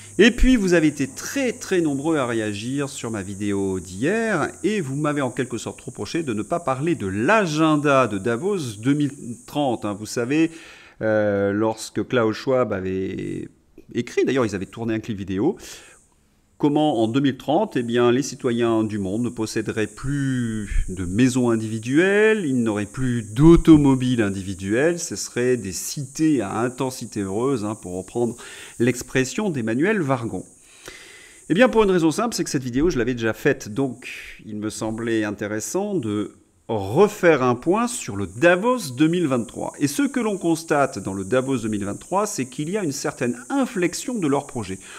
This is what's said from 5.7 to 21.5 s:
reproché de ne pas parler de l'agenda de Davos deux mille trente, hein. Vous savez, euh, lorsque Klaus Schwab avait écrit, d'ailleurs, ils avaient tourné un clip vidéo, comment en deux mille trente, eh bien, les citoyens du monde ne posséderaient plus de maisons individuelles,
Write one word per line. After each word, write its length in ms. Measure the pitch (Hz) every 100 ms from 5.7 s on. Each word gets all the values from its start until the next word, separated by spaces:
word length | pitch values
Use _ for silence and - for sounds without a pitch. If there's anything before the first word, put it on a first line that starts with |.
| -
reproché 400 | - 113 104 165
de 140 | 147 107
ne 80 |
pas 160 | 101 170
parler 340 | 170 131 165
de 140 | 135 98
l'agenda 960 | 98 135 220 180 151 160 151 147 135 120
de 140 | 101
Davos 580 | 117 117 185 196 127 104
deux 160 | 123
mille 200 | 147 143 139 120 113 -
trente, 360 | 147 139 110
hein. 140 | 104 104
Vous 60 | 107
savez, 460 | 127 120 151 160 160 - - - -
euh, 500 | 110 107 104 101 101
lorsque 560 | 101 110 110 - - 98
Klaus 260 | 127 113
Schwab 380 | 107 139 127 113
avait 760 | 95 92 95 95 95 98 90 - _ _ - -
écrit, 300 | 120 123 -
d'ailleurs, 220 | 277 131 110
ils 100 | 98
avaient 100 | 95
tourné 280 | - 117
un 80 | 110
clip 160 | 117 98
vidéo, 400 | 95 95 143 185 - - - - _ _ _ _ _ -
comment 460 | 147 151 151 113
en 60 | 113
deux 100 | 131
mille 160 | 143 135
trente, 400 | - 160 - 135
eh 80 |
bien, 300 | 117 120 123
les 100 | 123
citoyens 600 | 139 139 131 117 117 113 110
du 120 | 104
monde 260 | 92 107
ne 40 | 120
posséderaient 600 | 92 110 117 107 110 104
plus 960 | - 131 143 135 127 117 107 101 - -
de 160 | 180
maisons 460 | 87 101 131 127
individuelles, 960 | 120